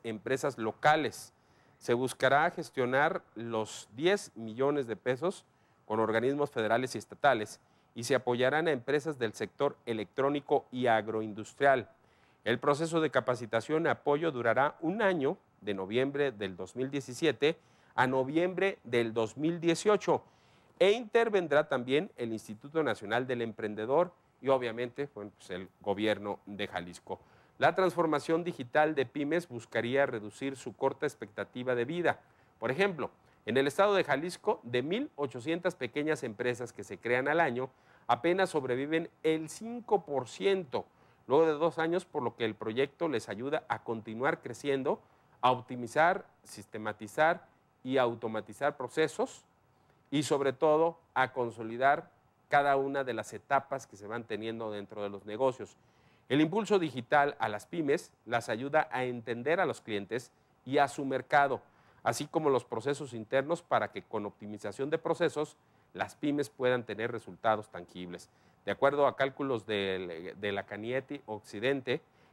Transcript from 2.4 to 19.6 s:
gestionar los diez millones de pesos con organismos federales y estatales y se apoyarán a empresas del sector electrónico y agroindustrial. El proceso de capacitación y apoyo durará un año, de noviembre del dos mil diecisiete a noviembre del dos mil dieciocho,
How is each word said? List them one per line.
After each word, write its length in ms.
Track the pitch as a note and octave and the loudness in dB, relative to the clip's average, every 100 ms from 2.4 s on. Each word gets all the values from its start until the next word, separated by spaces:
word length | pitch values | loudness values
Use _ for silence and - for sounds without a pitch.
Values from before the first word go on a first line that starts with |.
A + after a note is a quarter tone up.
| E3+ | 2
gestionar 680 | - D#3+ - B2 C3 D#3 F#3 - - | -2 -10 -2 0 2 2 0 -8 -12
los 540 | A#2 A2+ G#2+ - - A2 | -4 -4 -4 -8 -14 -2
diez 340 | E3 G3+ - - | 0 0 -2 -12
millones 520 | A2+ A2 C#3 D3 A#2+ | -12 -2 0 0 -2
de 80 | G#2 | -4
pesos 500 | B2 B2+ E3 - _ _ _ _ - | -4 -2 -2 -6 _ _ _ _ -4
con 140 | G#2+ | 0
organismos 520 | A2 A2 B2 C#3+ C#3+ | 2 4 2 0 -2
federales 440 | B2 G#2+ A#2 B2+ A2+ | -2 2 2 0 -6
y 40 | |
estatales 600 | - - C#3+ A#2+ G#2+ - _ _ _ - | -12 0 2 2 0 -10 _ _ _ -12
y 100 | A#2+ | 0
se 100 | C3 | 0
apoyarán 540 | B2 A#2+ B2+ D3 E3 | 2 2 4 4 2
a 20 | |
empresas 480 | C#3 A#2 D3 D3 C#3 | 0 0 -2 -2 -4
del 140 | A2+ | -4
sector 420 | - G#2+ - C#3+ C#3+ - | -2 -8 0 -2 -2 -6
electrónico 800 | A2+ G2+ - C3+ C#3+ - D3 - | -4 -4 0 0 0 2 0 0
y 160 | B2+ B2 | -2 4
agroindustrial. 1000 | A2+ G#2+ A2 A2 G#2 G#2+ - C#3 C3 G#2+ _ _ _ _ _ G#2 | 4 2 -4 -4 -8 -12 0 4 4 0 _ _ _ _ _ -2
El 140 | B2+ | 0
proceso 420 | D3 C#3+ E3 E3 | 2 0 2 0
de 80 | D#3 | 2
capacitación 760 | C3+ A#2+ B2 A#2 A2+ - D#3 E3 | 2 0 -4 0 -2 0 0 0
y 40 | |
apoyo 420 | A#2 - D3 E3 | 0 0 0 0
durará 460 | B2+ A#2 A2+ C#3+ - | 0 2 4 2 0
un 220 | D#3+ G#3 | -4 2
año, 360 | G3+ F3 C3+ F#3+ _ _ | 2 2 0 -2 _ _
de 140 | G2+ | -6
noviembre 580 | G2 F#2+ A#2 C3+ C#3+ C#3+ | -4 -2 0 0 0 -2
del 240 | G#2 G2 F2+ | -2 -6 -6
dos 220 | F#2 B2 | -10 -6
mil 120 | C3 | -4
diecisiete 680 | C#3 C3 A#2+ D#3+ B2 D3 E3+ _ _ _ | -4 -8 0 0 2 2 0 _ _ _
a 140 | - C3 | 2 2
noviembre 720 | C3 C3 D#3 F3+ F3+ G3 - A#2+ | 4 2 2 0 2 0 -2 0
del 280 | A#2+ A2+ | 0 2
dos 220 | A2+ A2 C3 | 0 -2 0
mil 240 | D#3 | -2
dieciocho, 640 | E3+ | 0